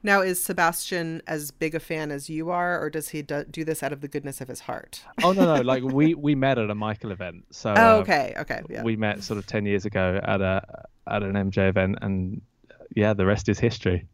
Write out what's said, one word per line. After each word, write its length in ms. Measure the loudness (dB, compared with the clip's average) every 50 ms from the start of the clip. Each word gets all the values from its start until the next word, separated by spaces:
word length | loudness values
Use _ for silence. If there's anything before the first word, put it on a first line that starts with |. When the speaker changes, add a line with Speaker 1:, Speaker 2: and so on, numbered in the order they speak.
Speaker 1:
Now, 180 | 4 4 4 4
is 220 | 4 2 0 -2
Sebastian 800 | -2 -4 0 2 2 2 2 0 -6 -4 -4 -4 -4 -4 -6 -8 -6
as 240 | -6 -6 -6 -6 -10
big 240 | -6 _ -4 -2 -2
a 60 | -6
fan 300 | -6 -6 -6 -6 -4 -6
as 180 | -6 -8 -8 -8
you 220 | -8 -6 -4 -2
are, 300 | -2 -2 0 0 -2 -2
or 100 | -4 -4
does 200 | -4 -6 -8 -6
he 120 | -8 -8
do, 220 | -6 -4 -4 -6 -6
do 200 | -6 -8 -6 -4
this 180 | -4 -4 -4
out 100 | -4 -6
of 80 | -6 -6
the 80 | -10 -6
goodness 320 | -6 -6 -6 -6 -10 -10
of 80 | -10 -12
his 120 | -12 -12
heart? 420 | -8 -8 -10 -10 -10 _ -18 -18 -18 -12 -6 2
Speaker 2:
Oh, 100 | 2 2
no, 240 | 6 6 6 6 6
no. 60 | 4
Like, 200 | 4 4 2 2 2
we, 300 | 0 2 4 4 4 4
we 200 | 2 2 0 2
met 240 | 4 4 4 4 2
at 120 | 2 -2
a 40 | -2
Michael 380 | -2 -2 -4 -4 -4 -6 -8
event. 320 | -8 -8 -8 -10 -10 -12 -20 _
So, 220 | -20 -6 -2 2 4
Speaker 1:
Oh, 200 | 6 8 8 6
Speaker 2:
uh, 20 | 6
Speaker 1:
okay, 340 | 4 2 0 0 0 -2 -6 -8
okay, 240 | -6 -6 -6 -8 -8 -10
yeah. 140 | -10 -4
Speaker 2:
we 140 | -2 -2 0
met 260 | 0 0 -2 -2 -4
sort 160 | -6 -6 -6 -6
of 80 | -6
ten 180 | -4 -4 -2 0
years 200 | 2 0 0 0
ago 340 | 0 0 2 2 2 0 0
at 180 | 0 0 0 2
a, 220 | 2 2 0 0 -2 -6 -18 -20 -20 -20 _ _ _ -4
at 140 | -4 -2
an 140 | -2 -2 -2
M 140 | 0 -2 0
J 180 | 2 2 2 4
event, 300 | 4 2 2 0 0 -4
and, 380 | -4 -2 -2 -2 -2 -4 -6 -10 -12 _ _ _ _ _ -20 _ -20 -6 0
yeah, 160 | 2 2 2 4
the 120 | 4 4
rest 220 | 4 4 2 2 0
is 120 | 0 2
history. 480 | 2 0 0 0 -2 0 0 0 -4 -8